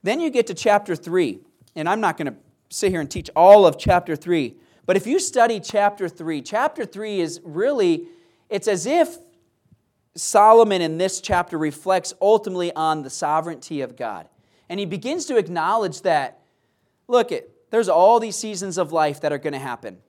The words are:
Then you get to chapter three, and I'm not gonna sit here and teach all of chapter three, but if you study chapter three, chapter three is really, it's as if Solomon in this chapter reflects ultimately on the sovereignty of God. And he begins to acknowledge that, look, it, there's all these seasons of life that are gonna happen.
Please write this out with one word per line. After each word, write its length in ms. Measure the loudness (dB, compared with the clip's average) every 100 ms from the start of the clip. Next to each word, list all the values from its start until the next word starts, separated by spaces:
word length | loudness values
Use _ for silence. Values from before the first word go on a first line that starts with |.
Then 200 | -2 -2
you 80 | -2
get 180 | -2 -2
to 60 |
chapter 420 | -2 0 0 0 -8
three, 460 | -2 -2 -2 -4 _ _ _ -8
and 140 | -4
I'm 100 | 0
not 160 | -2 -2
gonna 200 | -8 -10 _ _ _
sit 220 | -4 -2
here 100 | -2
and 100 | -6
teach 180 | -8 -6 6
all 300 | 10 10 8
of 120 | 4
chapter 380 | 0 0 0 -8
three, 400 | -2 -2 -2 -8 _ _ -2
but 100 | -2
if 100 | 0
you 140 | -2
study 400 | -2 2 2 0
chapter 480 | -4 0 0 -2 -10
three, 340 | -8 -8 -8
chapter 440 | -6 -4 -4 -4 -10
three 340 | -10 -8 -4
is 220 | -4 -6
really, 640 | -12 -4 -2 0 0 0 -4 -20 _ _ _
it's 200 | -6 -2
as 160 | -2 0
if 320 | 0 0 -4 -20 _ _ _ _ _ _ _ _ -12
Solomon 680 | 0 4 8 6 6 2
in 160 | -2 -2
this 220 | -4 -4
chapter 380 | -4 -4 -4 -4
reflects 560 | -6 -6 -2 -2 -2 -2
ultimately 520 | 2 2 0 -6 -6
on 280 | -2 -2 -2
the 80 | -6
sovereignty 720 | -6 -2 -2 -2 -12 -10 -8
of 160 | -8 -8
God. 320 | -10 -10 -16 _ _ _ _
And 100 | -8
he 60 | -6
begins 400 | -6 -6 -6 0
to 100 | 0
acknowledge 680 | 0 -2 0 0 -2 -4
that, 360 | 0 0 -2 -10 _ _ _ _ _ _ 0
look, 240 | 0 2
it, 180 | -4 -8 _ _
there's 180 | -2 2
all 320 | 4 6 4
these 160 | 0 -8
seasons 400 | -8 -8 -8 -4
of 160 | -2
life 260 | 0 -2 -2
that 140 | -6
are 40 | -4
gonna 220 | -6 -8
happen. 380 | -10 -12 -14 -18